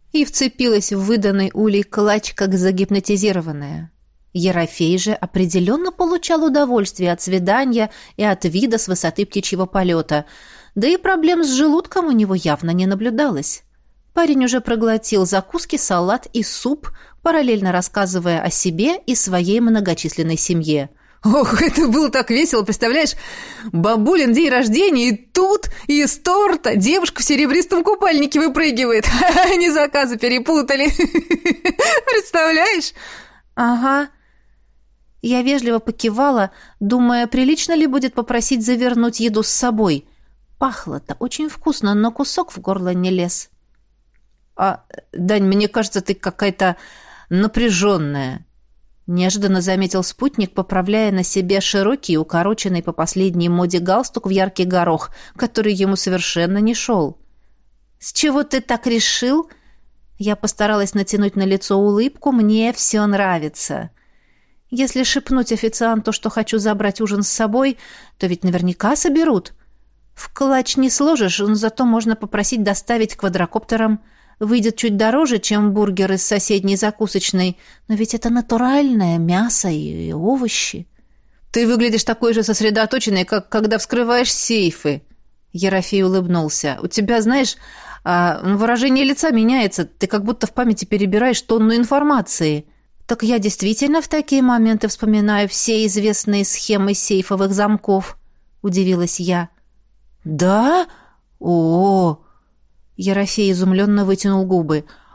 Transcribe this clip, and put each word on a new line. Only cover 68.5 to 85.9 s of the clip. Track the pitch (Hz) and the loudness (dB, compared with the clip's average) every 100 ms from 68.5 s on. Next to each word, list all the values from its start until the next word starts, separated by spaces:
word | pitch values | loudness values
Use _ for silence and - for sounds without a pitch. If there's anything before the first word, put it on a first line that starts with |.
| 175 180 - 208 - | 0 -2 -2 -2 0
соберут. | 339 302 320 196 - - _ _ _ _ _ | 2 2 2 0 -2 -14 _ _ _ _ _
В | - - | -20 -18
клатч | - 269 262 254 262 | -2 2 2 0 0
не | 262 | 0
сложишь, | - 294 294 190 185 | 2 2 2 0 0
но | 208 214 | 0 0
зато | 220 - 247 | 0 0 2
можно | 226 220 220 | 2 0 -2
попросить | 208 208 196 240 | -4 -4 -2 0
доставить | 202 196 - 233 214 - | -2 -2 -2 0 -2 -2
квадрокоптером. | 196 180 175 214 - 226 220 214 - _ _ - | -4 -2 -2 -4 -2 0 0 0 -6 _ _ -8
Выйдет | 214 240 220 220 | 0 2 2 0
чуть | 233 202 | -2 0
дороже, | 220 269 294 220 | 2 2 2 0
чем | - 208 208 | 0 0 2
бургер | 208 208 185 190 | 2 0 0 0
из | 190 | 0
соседней | - 208 - 196 196 190 | 0 -2 0 0 0 0
закусочной, | 214 - 214 190 - 185 180 180 - - - | -2 -2 -4 -2 -2 0 -2 -4 -16 -18 -6
но | 214 | -2
ведь | 220 | -2
это | 226 233 | -2 -2
натуральное | 240 233 233 254 277 277 220 180 165 | -2 0 0 2 2 2 2 0 0
мясо | 165 185 233 - 185 | 0 0 0 -2 -2
и, | 151 151 160 160 | -4 -6 -8 -8
и | |
овощи. | 156 196 269 233 - - - - _ _ _ _ _ - | -4 -2 -2 -2 -4 -6 -8 -16 _ _ _ _ _ -6
«Ты | 233 233 | 0 2
выглядишь | 233 240 220 | 2 2 0
такой | - 220 233 | -2 -2 0
же | 226 | 0
сосредоточенной, | 214 208 214 214 220 262 220 196 208 | 0 0 0 0 0 -2 0 -2 -2
как | 208 - | -4 -2
когда | 220 214 214 | -2 0 -2
вскрываешь | - 233 233 240 247 | -2 -2 0 0 0
сейфы», | - - 220 175 - 151 139 - - _ _ _ | -2 -2 0 0 -2 -4 -6 -10 -20 _ _ _
Ерофей | 175 190 190 - | -4 -2 0 0